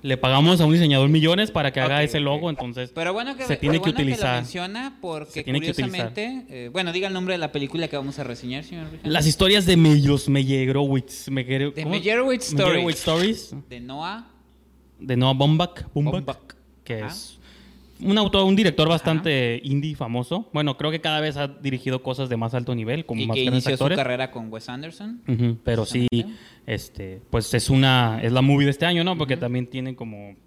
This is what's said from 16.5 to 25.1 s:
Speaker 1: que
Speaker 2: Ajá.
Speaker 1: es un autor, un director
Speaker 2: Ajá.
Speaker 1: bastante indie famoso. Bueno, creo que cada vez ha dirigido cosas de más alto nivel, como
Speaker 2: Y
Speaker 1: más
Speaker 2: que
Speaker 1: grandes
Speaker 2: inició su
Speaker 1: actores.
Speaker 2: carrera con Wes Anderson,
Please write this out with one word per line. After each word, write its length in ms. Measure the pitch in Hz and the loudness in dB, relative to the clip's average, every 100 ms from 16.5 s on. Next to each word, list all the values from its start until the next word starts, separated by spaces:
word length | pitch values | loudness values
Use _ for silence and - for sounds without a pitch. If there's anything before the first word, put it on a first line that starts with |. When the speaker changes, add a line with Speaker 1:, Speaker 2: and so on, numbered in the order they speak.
| - _ _ | -20 _ _
Speaker 1:
que 200 | - 113 | -10 -8
Speaker 2:
Ajá. 60 | 117 | -8
Speaker 1:
es 260 | 180 - - - - - - - - | -12 -18 -20 -20 -20 -20 -20 -20 -6
un 180 | - 208 | 0 2
autor, 260 | 202 202 | 2 2
un 120 | 190 196 | 4 4
director 300 | 202 147 156 | 4 4 2
Speaker 2:
Ajá. 60 | |
Speaker 1:
bastante 680 | 165 - 160 170 135 123 117 | 2 0 0 0 0 0 -2
indie 320 | 139 143 151 | -2 -2 -2
famoso. 560 | 147 117 120 123 175 226 | -6 -4 -4 -4 -6 -4
Bueno, 240 | 151 151 127 | -2 -2 -2
creo 140 | 147 | -4
que 100 | 156 | -4
cada 200 | 156 156 | -2 -2
vez 160 | 156 143 | -2 -2
ha 100 | 143 | -6
dirigido 560 | 139 139 131 131 131 | -4 -6 -4 -2 -4
cosas 260 | 131 127 131 | -4 -6 -4
de 80 | 117 | -2
más 160 | 113 | -2
alto 220 | 127 120 | -2 -2
nivel, 320 | 120 110 143 160 | -4 -2 -4 -4
como 140 | 113 | -4
Speaker 2:
Y 40 | 113 | -2
Speaker 1:
más 80 | 113 | 0
Speaker 2:
que 60 | |
Speaker 1:
grandes 200 | 127 127 | 2 2
Speaker 2:
inició 120 | 127 131 | 0 0
su 60 | |
Speaker 1:
actores. 120 | 135 - | 0 0
Speaker 2:
carrera 340 | 127 123 131 | 0 -2 -4
con 200 | 120 113 | -8 -12
Wes 160 | 110 - | -12 -12
Anderson, 540 | 123 156 165 208 | -12 -14 -14 -14